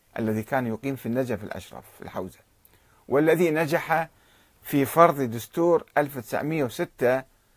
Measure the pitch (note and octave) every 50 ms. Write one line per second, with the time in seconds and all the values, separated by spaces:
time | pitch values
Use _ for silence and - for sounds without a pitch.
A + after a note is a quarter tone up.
0 | _ _ - A#2+ A2+ A2 G#2+ A2 G#2+ - C#3 C3 B2 A2+ A2 G#2+ - C#3 C3+ A#2+
1 | - A2+ A#2 C3 C3+ A#2 A2 F#2+ G#2 - - G2 - - - B1 - - - -
2 | - - - G2+ F#2 F#2 - - _ _ _ _ _ _ _ _ _ _ _ _
3 | _ - A#2+ C#3+ D#3 D#3+ D#3+ D#3+ F3+ E3 D3+ D#3 E3 C#3 E3+ D#3+ - - D#3+ D#3+
4 | D#3+ - _ _ _ _ _ _ _ _ _ _ - - - C#3 C#3 - - D#3+
5 | E3+ E3+ C#3+ C#3+ C3 A#2 A2 A#2 - - - E3+ E3+ F3 E3 D3+ - _ - D3+
6 | D3 C#3 C#3 B2+ A2 - - - - D3+ E3 D#3 C3+ A2+ - - F3 - _ -
7 | B2 A#2+ C3 C3 C3 _ _ _ _ _ _